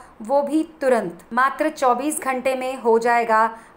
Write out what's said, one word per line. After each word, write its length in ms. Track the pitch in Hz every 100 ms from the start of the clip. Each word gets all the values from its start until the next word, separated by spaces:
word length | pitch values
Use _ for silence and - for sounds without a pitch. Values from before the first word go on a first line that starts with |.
| - -
वो 200 | 214 277
भी 220 | 285 311 320 -
तुरंत। 440 | 269 240 175 - -
मात्र 360 | 233 269 269 208
चौबीस 500 | 208 254 233 285 302
घंटे 360 | 269 254 254 254
में 200 | 254 262
हो 240 | 226 226
जाएगा 580 | 233 240 226 220 226 226 -